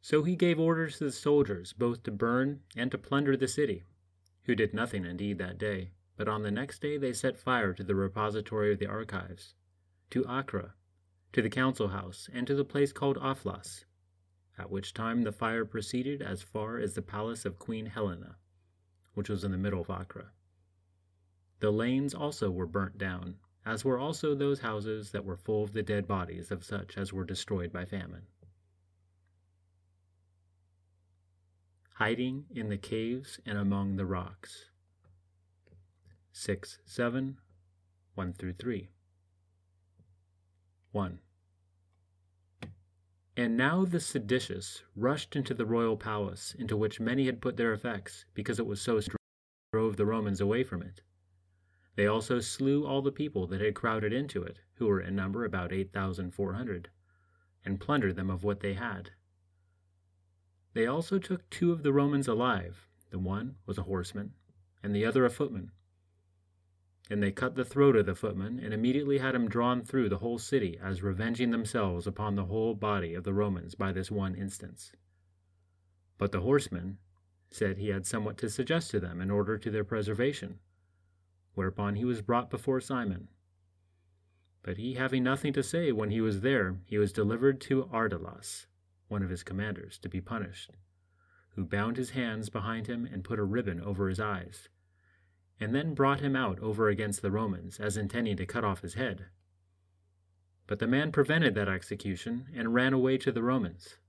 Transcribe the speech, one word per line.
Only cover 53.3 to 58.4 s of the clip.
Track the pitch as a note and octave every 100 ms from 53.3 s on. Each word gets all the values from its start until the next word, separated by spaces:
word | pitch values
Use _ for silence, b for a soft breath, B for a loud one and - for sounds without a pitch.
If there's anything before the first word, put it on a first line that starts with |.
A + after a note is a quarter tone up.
| G#2 F2+
that | F#2+
had | G#2 -
crowded | A#2 A2 G#2+
into | A#2 C#3 G#2
it, | - - _ _
who | A#2
were | G2
in | F2+ G2
number | F#2+ G2+ A#2
about | F#2 F2
eight | F#2+ F#2+
thousand | G2+ F#2+ F2+ F2+
four | - G2
hundred, | F#2+ B2 F2+ F2 _ _ _ _ _ _ _
and | - F#2+
plundered | - C#3+ G2+ F2+
them | F#2+
of | F#2